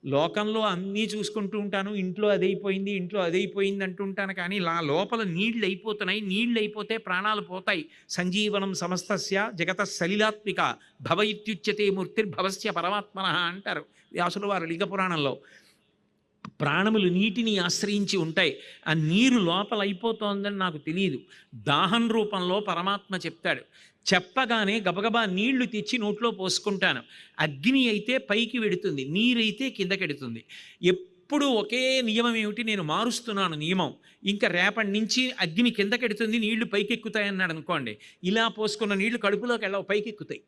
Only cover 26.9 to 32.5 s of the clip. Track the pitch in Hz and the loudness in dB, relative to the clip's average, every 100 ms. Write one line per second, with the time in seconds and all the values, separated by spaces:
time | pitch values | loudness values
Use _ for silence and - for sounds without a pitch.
26.9 | 131 - - - - 156 135 170 269 247 | 0 -6 -20 -20 -2 -2 2 2 4 4
27.9 | 208 208 254 262 208 233 240 214 185 196 | 2 0 -2 0 0 0 0 0 0 -2
28.9 | 143 131 175 240 233 220 208 262 - 180 | -2 -2 2 4 4 2 0 -4 -2 -2
29.9 | 190 180 143 127 113 - - - - 175 | 0 -2 -4 -6 -10 -12 -20 -20 0 2
30.9 | - - _ _ 294 285 226 202 240 262 | 2 -2 _ _ 2 4 2 2 0 2
31.9 | 262 240 214 240 226 214 | 2 2 2 2 2 -2